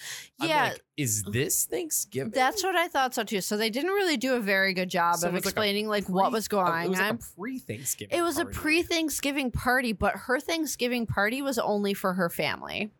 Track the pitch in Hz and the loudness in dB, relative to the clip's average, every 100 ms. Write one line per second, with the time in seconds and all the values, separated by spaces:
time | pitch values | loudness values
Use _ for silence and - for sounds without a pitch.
0 | - - - - 320 302 233 - - - | -12 -12 -14 -6 0 2 2 -2 -10 -4
1 | 131 107 98 127 147 - - - 320 - | -2 -2 -2 0 0 0 -2 -4 -2 -4
2 | - - 175 240 262 427 370 359 349 277 | -4 -4 -2 2 2 2 0 0 0 0
3 | 254 254 214 202 - 208 226 226 339 403 | 0 0 -2 -2 -2 0 0 0 0 2
4 | 370 285 262 247 202 190 190 185 185 180 | 2 2 2 2 2 4 4 2 0 2
5 | 170 170 175 180 190 208 208 202 214 208 | 2 2 2 0 -2 0 0 0 0 -2
6 | 190 185 185 214 - 202 180 165 175 185 | 0 2 2 2 0 2 2 2 0 2
7 | 202 233 - - 220 262 - 110 131 - | 2 0 -6 -10 -8 -8 -8 -6 -4 -6
8 | 196 339 339 294 - - 311 330 339 339 | -2 0 2 0 -2 -4 0 0 2 0
9 | 320 - 277 285 254 - 254 254 240 202 | 0 -2 -2 0 -2 -2 2 2 2 0
10 | 202 185 - 254 330 330 311 - 247 240 | 0 0 -2 -2 0 -2 -2 -2 0 0
11 | 226 - 208 262 277 233 - 208 202 196 | 0 0 0 0 0 0 0 0 0 0
12 | 190 180 170 - 147 78 71 82 214 - | 0 0 0 0 -2 -2 -6 -6 -6 -8